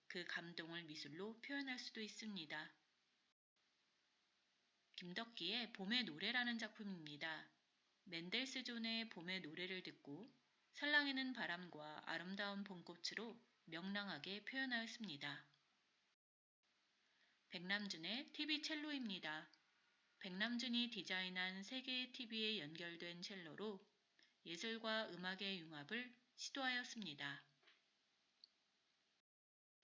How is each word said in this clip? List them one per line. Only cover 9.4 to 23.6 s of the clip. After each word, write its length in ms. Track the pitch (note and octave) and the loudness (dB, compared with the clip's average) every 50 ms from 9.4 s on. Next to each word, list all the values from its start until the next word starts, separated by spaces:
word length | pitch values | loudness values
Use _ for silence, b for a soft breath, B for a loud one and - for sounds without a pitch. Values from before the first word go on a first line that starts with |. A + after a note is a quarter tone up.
노래를 420 | D#3+ D3 D#3+ F3 F3+ F#3 F#3 F#3 F3 | -2 -4 -4 -2 -2 -2 -2 -2 -4
듣고 500 | D#3+ C#3+ - - C#3+ C#3+ E3 A3+ C#4 - - _ _ _ _ _ _ - | -6 -10 -10 -10 -8 -8 -8 -8 -12 -16 -20 _ _ _ _ _ _ -6
살랑이는 600 | - C#4+ D4 D4 D4 C#4+ C#4 C4+ C4 C4 C4 B3+ | 0 4 8 8 8 8 8 4 4 2 0 0
바람과 680 | A3+ E3+ D#3+ F3 F3 F3+ E3+ D3 D3+ D3+ D3+ D3+ - - | 0 0 0 0 -2 -4 -6 -6 -8 -6 -6 -6 -6 -2
아름다운 580 | - E3 E3 F3 F3+ G3 G3 G#3 G3+ G3+ G3+ G3+ | 0 0 0 0 0 0 0 2 2 2 0 -2
봄꽃으로 760 | - F#3+ F3 E3+ - F3 F3 - - - - A3 A#3 F3+ - - - _ _ _ | -2 -4 -6 -6 -8 -10 -4 -2 -2 0 0 -2 -2 -6 -8 -14 -20 _ _ _
명랑하게 800 | - D#3+ E3 F#3 G3 G3 G3+ G3+ G3 E3 D3 C#3+ F3+ G3 G#3 G#3 | -6 -6 -4 -2 0 0 0 0 0 -2 -2 -2 -2 -4 -2 -4
표현하였습니다. 1000 | - C4 C4+ C4+ C4 A#3+ A3+ A3+ A3+ - - A3 F#3 D3 C#3 C#3+ C#3+ C#3+ - - - - _ _ _ _ _ _ _ _ _ _ _ _ _ _ _ _ _ _ _ _ _ _ _ _ _ _ _ _ _ b b b b b b b b b _ | -2 0 2 2 4 4 2 2 0 -2 -4 -4 -4 -4 -2 -2 -4 -4 -4 -8 -14 -20 _ _ _ _ _ _ _ _ _ _ _ _ _ _ _ _ _ _ _ _ _ _ _ _ _ _ _ _ _ b b b b b b b b b _
백남준의 840 | - F3+ F3 F3+ G3 G#3 G#3 G3 F#3+ D#3+ D#3+ F3+ G#3+ C4 D4+ - - | -6 -4 2 2 4 4 4 0 -2 -2 -2 0 0 0 -2 -4 -2
티비 280 | - D4+ D4 D4+ D4 | -2 2 2 2 2
첼로입니다. 880 | D4 - D#4 D4+ D4 D4+ D4 C4+ B3+ G#3+ A3 - - D#3 D#3 D#3 E3 - - - _ _ _ _ _ _ _ _ _ _ _ _ | 2 0 0 0 0 0 0 0 2 0 0 0 0 0 -2 -2 -4 -8 -14 -20 _ _ _ _ _ _ _ _ _ _ _ _
백남준이 720 | - F#3+ F3+ F#3+ G#3+ A#3 A#3+ A#3+ C4 B3+ A#3 A#3+ A#3+ A#3+ | -4 -2 2 4 4 4 4 2 2 4 6 6 6 4
디자인한 720 | A#3 G3+ E3 - F#3+ F#3 F#3 F#3 F3+ F#3 F#3 F#3 F#3+ F#3+ G3 | 2 -2 0 2 2 2 2 2 2 2 2 2 2 -2 -4
세 180 | - C4 C4 | -4 -4 -4
개의 300 | C4 C4+ B3+ B3+ B3+ B3+ | 0 0 0 0 0 -2
티비에 480 | B3+ - B3 A3 A3 A3 A3 G#3+ A3 G3 | -4 -6 -4 -2 2 4 4 4 4 4
연결된 600 | D3 D3 D#3+ E3+ F3 E3+ E3+ E3 F3+ F3 F3 F3 | 2 -2 -2 -4 -4 -4 -4 -4 -4 -4 -4 -4
첼로로 640 | F3+ - G#3 F#3+ E3+ D#3 D3 - | -4 -4 -6 -6 -6 -6 -4 -2